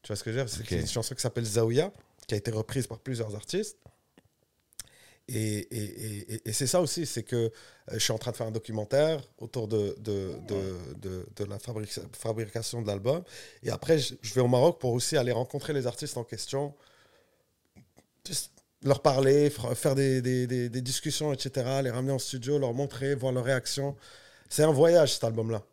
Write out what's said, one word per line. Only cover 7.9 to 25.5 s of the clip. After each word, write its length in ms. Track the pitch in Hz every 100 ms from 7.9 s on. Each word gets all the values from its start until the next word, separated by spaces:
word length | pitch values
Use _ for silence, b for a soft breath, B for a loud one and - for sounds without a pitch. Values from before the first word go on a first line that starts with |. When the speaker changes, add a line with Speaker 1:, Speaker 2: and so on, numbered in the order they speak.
Speaker 1:
je 80 | 113
suis 140 | -
en 40 | 113
train 140 | -
de 60 | -
faire 100 | 113
un 40 |
documentaire 720 | 110 - 110 107 135 156 156 - _
autour 280 | 117 131 107
de, 260 | 110 101 -
de, 360 | 107 101 95 73 82
de, 280 | 101 95 90 76 69
de, 260 | 92 92 92 -
de 80 |
la 160 | 101 98
fabric-, 400 | - 110 104 - - -
fabrication 640 | 113 110 107 117 110 120
de 60 | 104
l'album. 360 | 101 107 165 180 B B B
Et 80 | -
après, 300 | - - 160
je, 140 | 131 -
je 120 | 113
vais 60 | 127
au 80 | 123
Maroc 320 | 123 156 170
pour 140 | 127
aussi 240 | 120 - 156
aller 160 | 123
rencontrer 400 | 113 123 143 -
les 120 | 143 120
artistes 300 | - 147 123
en 80 |
question, 500 | 113 110 - 135 143 143 b b b b b b b _ _ - _ _ _ _ -
juste 260 | - - _ _ _
leur 180 | 139 139
parler, 480 | 156 135 135 143 147
fra-, 260 | 143 120 123
faire 200 | 127 135
des, 260 | 139 131
des, 260 | 127 127 123
des, 220 | 127 120
des 120 | 123
discussions, 520 | 127 131 156 - 151
et 40 | 135
cetera, 420 | 135 135 123 135
les 100 | 131
ramener 220 | 120 131
en 60 | 135
studio, 380 | - 131 117 147
leur 160 | 131
montrer, 420 | 120 143 123 139 139
voir 180 | 131
leurs 100 | 127
réactions. 520 | 123 131 - - 139 139 B B B B B
C'est 140 | -
un 80 | 156
voyage, 420 | 139 165 170 139 -
cet 100 | 117
album-là. 360 | 113 113